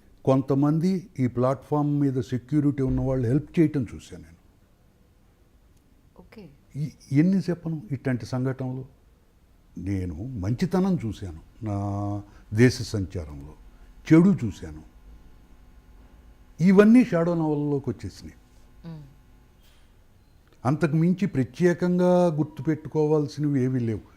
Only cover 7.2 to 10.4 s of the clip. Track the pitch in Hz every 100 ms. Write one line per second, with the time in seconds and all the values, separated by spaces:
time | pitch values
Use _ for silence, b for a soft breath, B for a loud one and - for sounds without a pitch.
7.2 | 175 190 180 170 165 156 - 131 135 123
8.2 | 110 127 131 131 131 127 131 _ _ _
9.2 | _ _ _ _ _ - 90 95 90 80
10.2 | 123 120